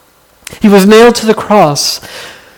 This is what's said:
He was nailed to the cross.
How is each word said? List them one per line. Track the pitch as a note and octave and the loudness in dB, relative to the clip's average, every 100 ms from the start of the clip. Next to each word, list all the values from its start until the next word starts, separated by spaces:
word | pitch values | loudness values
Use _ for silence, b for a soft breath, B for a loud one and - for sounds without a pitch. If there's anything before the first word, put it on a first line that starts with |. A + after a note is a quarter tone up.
| _ _ _ _ - B | _ _ _ _ -20 B
He | G#3+ | 0
was | G3+ | 2
nailed | F#3+ G#3+ A#3+ | 4 4 4
to | A3+ A3 | 2 -2
the | |
cross. | G#3+ - G#3 D#3+ C#3+ - - B B B B B | -4 -2 0 0 -2 -6 -10 B B B B B